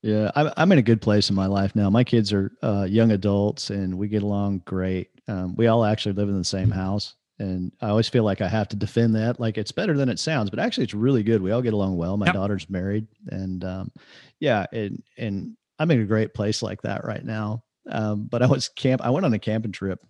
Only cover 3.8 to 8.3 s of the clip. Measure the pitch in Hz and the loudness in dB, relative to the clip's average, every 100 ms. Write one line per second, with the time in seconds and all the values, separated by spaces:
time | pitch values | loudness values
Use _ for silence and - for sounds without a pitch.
3.8 | 95 92 101 107 101 101 101 98 - 95 | -4 -4 -2 -2 0 0 -2 -2 -4 -4
4.8 | 92 92 90 _ - 98 92 87 117 113 | -2 -2 -6 _ -8 -6 -4 2 4 4
5.8 | 107 107 107 98 101 98 87 95 101 95 | 2 0 -2 -2 0 -2 -2 0 0 0
6.8 | 92 101 - _ _ _ 101 92 90 _ | -2 -4 -6 _ _ _ -6 -4 -6 _
7.8 | 107 107 107 123 107 | 0 2 2 2 2